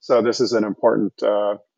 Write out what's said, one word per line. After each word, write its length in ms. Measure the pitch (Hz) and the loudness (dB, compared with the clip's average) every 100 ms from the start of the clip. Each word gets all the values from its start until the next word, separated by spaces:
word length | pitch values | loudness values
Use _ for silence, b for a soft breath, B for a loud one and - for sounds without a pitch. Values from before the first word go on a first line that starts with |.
So 200 | - 120 | 0 0
this 200 | 113 110 | 2 0
is 120 | 113 | 0
an 120 | 110 | 0
important, 480 | 107 98 117 110 101 - | -2 0 0 0 -2 -2
uh, 360 | 104 104 104 104 _ | -2 0 -2 -4 _